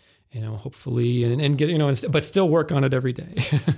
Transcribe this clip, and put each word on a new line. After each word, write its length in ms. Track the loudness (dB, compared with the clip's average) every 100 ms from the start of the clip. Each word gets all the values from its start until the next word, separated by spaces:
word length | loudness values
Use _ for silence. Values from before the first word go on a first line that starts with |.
| _ _ _
you 100 | -10
know, 140 | -8 -8
hopefully, 680 | -10 -12 -6 0 0 2
and, 180 | 0 0
and 160 | 0 2
get, 120 | 2
you 100 | 2
know, 80 | 2
and 100 | 0
st-, 140 | 0
but 120 | 0
still 240 | 0 2 4
work 240 | 4 2
on 120 | 2
it 100 | 2
every 200 | 2 -2
day. 220 | -4 -6 -4 0 0 0